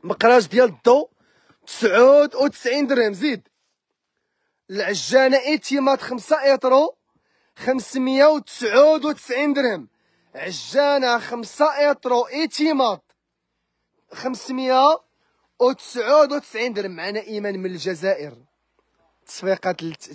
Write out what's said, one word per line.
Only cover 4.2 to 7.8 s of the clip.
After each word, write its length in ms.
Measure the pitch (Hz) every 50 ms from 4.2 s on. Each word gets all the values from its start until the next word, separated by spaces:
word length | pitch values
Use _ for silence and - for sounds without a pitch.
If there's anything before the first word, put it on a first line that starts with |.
| _ _ _ _ _ _ _ _ _ _
العجانة 680 | 190 202 196 185 208 190 - - 214 262 262 262 262 269
ايتيمات 640 | 254 285 311 214 - - 262 285 262 277 269 262
خمسة 420 | - - 247 240 - - 311 311
ايترو 540 | 269 277 269 - - 254 254 269 302 - - _ _ _ _ _ _ _ _ _ _ _ _
خمسمية 680 | - - 247 262 262